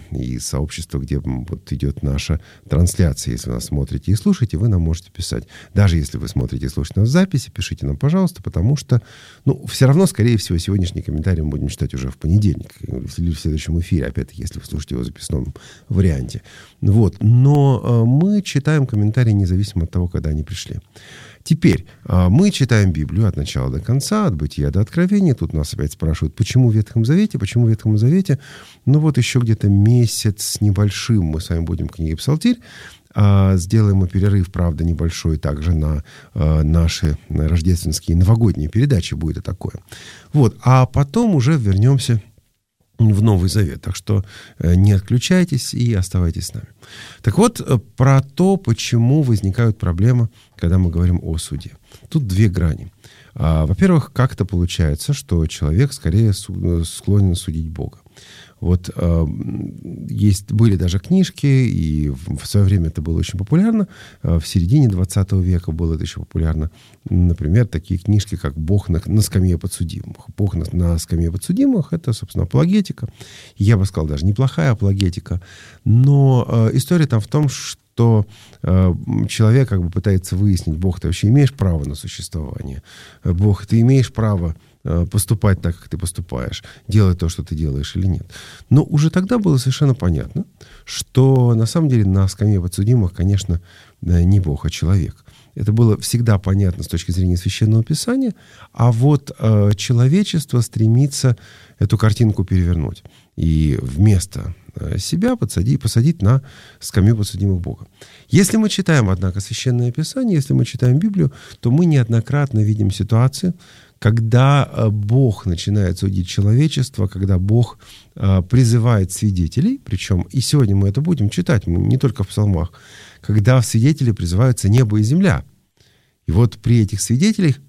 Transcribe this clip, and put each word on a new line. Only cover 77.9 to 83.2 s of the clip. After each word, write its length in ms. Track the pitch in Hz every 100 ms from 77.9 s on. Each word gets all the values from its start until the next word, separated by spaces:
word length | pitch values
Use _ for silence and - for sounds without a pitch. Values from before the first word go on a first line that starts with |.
| - 117 110 98 - - -
э, 300 | - 92 92 82 - 107 107
человек 420 | - 110 123 131
как 140 | 98
бы 60 | 87
пытается 480 | 92 104 95 - 92
выяснить, 400 | 101 92 - 78
«Бог, 240 | 92 85
ты 60 | 78
вообще 200 | 87 101
имеешь 260 | 135 139
право 300 | - 95 82
на 120 | 69 71
существование? 840 | - - 92 85 73 - 67 67 - - - -